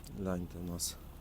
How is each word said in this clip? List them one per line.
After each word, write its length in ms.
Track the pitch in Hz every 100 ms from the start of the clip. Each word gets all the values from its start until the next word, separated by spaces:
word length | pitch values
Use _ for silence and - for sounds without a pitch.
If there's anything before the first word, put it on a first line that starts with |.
| - 95
Гляньте, 400 | 95 90 85 87
у 120 | 87
нас 240 | 85 - - - -